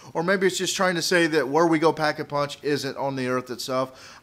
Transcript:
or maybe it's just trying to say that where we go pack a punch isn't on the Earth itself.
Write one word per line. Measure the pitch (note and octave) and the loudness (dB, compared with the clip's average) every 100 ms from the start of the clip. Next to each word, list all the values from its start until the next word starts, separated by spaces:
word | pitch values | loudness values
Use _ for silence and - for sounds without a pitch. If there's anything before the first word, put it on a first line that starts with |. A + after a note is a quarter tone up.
| - | -10
or | - | -4
maybe | E3+ G3 F#3+ | 0 2 2
it's | F3+ | 0
just | F3+ - | -4 0
trying | F#3 E3+ | 0 0
to | |
say | D#3 F3+ E3 | 2 2 4
that | D#3 B2+ | 2 2
where | D3 E3+ | 4 4
we | D#3+ | 4
go | D#3 | 4
pack | D#3 D3+ D3+ | 2 0 -2
a | C#3+ | -4
punch | C#3+ C#3+ - | -4 -4 -4
isn't | C#3 C#3+ C3+ A#2 | -4 -2 -4 -4
on | C3+ C3+ | -4 -4
the | B2+ | -2
Earth | B2+ B2+ | -4 -4
itself. | A2+ - B2+ C3 - - - | -8 -4 -4 -4 -8 -20 -12